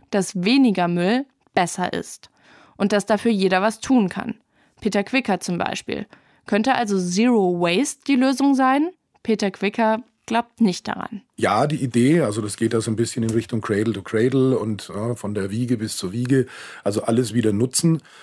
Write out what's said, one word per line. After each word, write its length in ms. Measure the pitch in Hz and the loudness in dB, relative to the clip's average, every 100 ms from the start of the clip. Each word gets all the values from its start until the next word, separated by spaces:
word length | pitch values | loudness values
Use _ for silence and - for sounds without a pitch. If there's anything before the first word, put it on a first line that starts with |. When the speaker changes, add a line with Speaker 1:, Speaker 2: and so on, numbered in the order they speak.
| - | -4
Speaker 1:
dass 320 | 202 180 185 | -2 -2 -2
weniger 440 | 185 277 254 185 175 | 2 4 4 4 0
Müll 360 | 175 180 247 285 _ _ - | 2 2 0 -2 _ _ 0
besser 380 | 175 - 180 | 0 -2 -6
ist 360 | - - - - _ _ - - - | -6 -10 -16 -20 _ _ -20 -18 -4
und 160 | 202 | 0
dass 140 | - 196 | 0 0
dafür 260 | 208 233 | 0 2
jeder 300 | 202 190 185 | 2 2 2
was 180 | 214 214 | 0 -2
tun 300 | - 254 185 | 2 2 2
kann. 260 | - - - _ _ _ _ | -2 -10 -10 _ _ _ _
Peter 220 | 214 202 | -2 -2
Quicker 360 | 202 262 254 185 | 0 -2 0 -2
zum 180 | - 175 | -2 -4
Beispiel. 480 | - - - - 208 - _ _ - | -4 -6 -8 -8 -8 -18 _ _ -2
Könnte 300 | 202 262 247 | 0 2 0
also 240 | 214 196 | 0 -2
Zero 640 | 180 180 240 233 185 175 | 0 2 4 4 2 2
Waste 420 | 175 180 285 - - | 0 0 -2 -4 -2
die 100 | 269 | 2
Lösung 380 | 262 262 277 262 | 2 2 2 2
sein? 340 | 262 277 330 - _ _ | 2 2 0 -6 _ _
Peter 260 | - 214 202 | -2 0 0
Quicker 540 | - 196 220 220 220 - _ - | -2 -4 0 0 0 -6 _ -4
glaubt 360 | 226 233 - | -4 -4 0
nicht 260 | 220 175 - | 0 0 -8
daran. 340 | - - 196 _ - | -8 -8 -12 _ -2
Speaker 2:
Ja, 320 | 104 107 151 | 0 2 0
die 160 | 160 | 0
Idee, 380 | 127 120 127 170 | 0 2 4 4
also 200 | 120 104 | 2 -2
das 140 | 107 - | -6 -2
geht 180 | 113 | 0
da 60 | 113 | 0
so 100 | 113 | -2
ein 60 | 107 | -2
bisschen 280 | 113 - | -2 -2
in 60 | 113 | 0
Richtung 300 | 113 - 113 | -2 -2 -6
Cradle 320 | - 101 110 | -2 0 0
to 100 | 98 | -2
Cradle 540 | - 110 123 135 131 120 | -2 0 2 4 2 2
und, 300 | 107 104 - | -2 -6 -8
ja, 280 | 98 117 117 | -6 -6 -4
von 180 | 104 | -4
der 180 | 104 95 | -4 -4
Wiege 240 | 107 123 117 | -4 -2 -2
bis 220 | 110 - | -4 -6
zur 160 | 92 | -6
Wiege, 320 | 113 123 135 127 - - - - | -4 0 2 0 -6 -18 -6 -4
also 180 | 107 | -2
alles 300 | - 117 117 | 0 0 0
wieder 180 | 117 107 | 0 0
nutzen. 500 | 101 127 - 170 160 - - | 0 0 0 0 0 -4 -20